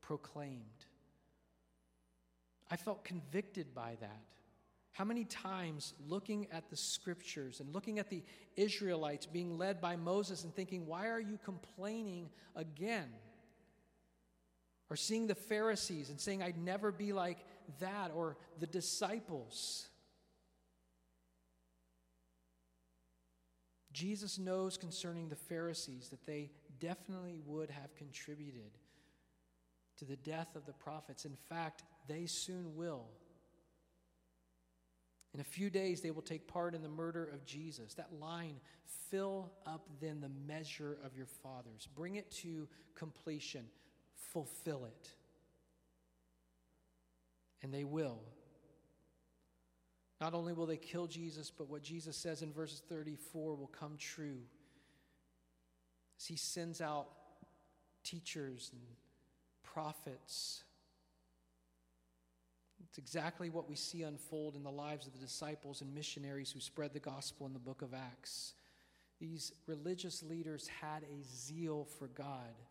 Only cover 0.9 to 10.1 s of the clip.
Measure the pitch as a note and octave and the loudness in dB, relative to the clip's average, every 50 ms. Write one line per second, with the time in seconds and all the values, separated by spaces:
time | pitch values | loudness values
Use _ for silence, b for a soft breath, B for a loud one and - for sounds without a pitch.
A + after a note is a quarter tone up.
0.9 | - - - - - _ _ _ _ _ _ _ _ _ _ _ _ _ _ _ | -20 -20 -20 -20 -20 _ _ _ _ _ _ _ _ _ _ _ _ _ _ _
1.9 | _ _ _ _ _ _ _ _ _ _ _ _ _ _ - - F3 E3+ - - | _ _ _ _ _ _ _ _ _ _ _ _ _ _ -4 -2 -2 0 2 0
2.9 | G3+ G3 - - F3+ F3 C#3+ C3+ C#3+ F#3 G3+ G3 - G3 D#3+ C3+ B2+ B2 A#2 A#2 | 0 0 0 -2 -2 -2 -2 2 2 2 2 2 0 -2 -2 -2 -2 -2 -2 -2
3.9 | A#2 G#2+ A2 G2+ G#2 A2 G#2+ - - - - - - - - - _ _ _ _ | -2 -2 -4 -6 -6 -8 -12 -16 -20 -20 -20 -20 -20 -20 -20 -20 _ _ _ _
4.9 | - - F#3+ G#3 A#3 A#3+ A3+ - - - - F#3 F#3+ F#3+ F3+ E3 D#3 D3 C#3+ - | 0 2 4 4 6 4 4 2 0 -2 0 2 2 4 2 2 0 0 -2 -4
5.9 | - - C#3 D3 E3 G3+ G3 - G#3+ G#3 G#3 - - E3 D#3+ - - D3 - - | -4 -6 -2 2 2 2 4 4 2 2 2 2 0 -4 -2 -2 -2 0 2 4
6.9 | - - - - F3 E3+ - - - D#3 C#3 C3 B2 - C#3 C#3 D3 F#3+ G3 - | 2 2 2 2 0 0 -2 -4 -2 -2 -2 -2 -2 -4 -6 -2 -2 0 0 2
7.9 | G#3+ G#3 G3+ G#3 G3+ F3 - B B B B B B - G3 G#3+ G3 - G#3 F#3+ | 2 2 2 2 0 -2 -2 B B B B B B 8 8 8 8 4 6 6
8.9 | F3 D#3+ D#3 D3 D3 D3 - - D#3+ F3 F3 F3 E3+ E3 F3+ F#3+ G3 F3 E3+ F3 | 6 6 6 4 4 2 -2 0 2 2 2 4 4 4 6 6 6 6 4 4
9.9 | F3 E3+ E3 E3+ | 4 4 6 8